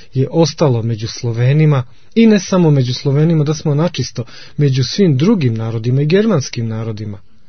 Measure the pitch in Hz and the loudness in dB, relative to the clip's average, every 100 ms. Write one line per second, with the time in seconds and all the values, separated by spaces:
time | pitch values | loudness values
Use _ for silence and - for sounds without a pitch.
0 | - 131 135 160 160 - 156 117 110 110 | -8 -4 -2 0 0 2 0 0 -2 -6
1 | 110 - 120 113 123 147 156 139 - - | -8 -8 -6 0 2 4 4 2 -2 -12
2 | - - 226 208 - 185 165 143 123 127 | -4 2 4 4 2 2 4 2 0 -2
3 | 143 139 160 160 147 156 160 147 175 - | -2 0 2 2 0 -2 -2 -2 -2 -4
4 | 127 - - - - - 143 131 123 - | -8 -8 -12 -14 -12 -2 0 0 -2 0
5 | 190 127 175 226 127 113 113 113 117 131 | 2 2 2 2 0 -2 -4 -4 -2 0
6 | 151 185 220 170 - 113 113 110 113 107 | 2 2 2 0 -2 -6 -6 -6 -6 -8
7 | 107 101 - - | -10 -12 -16 -20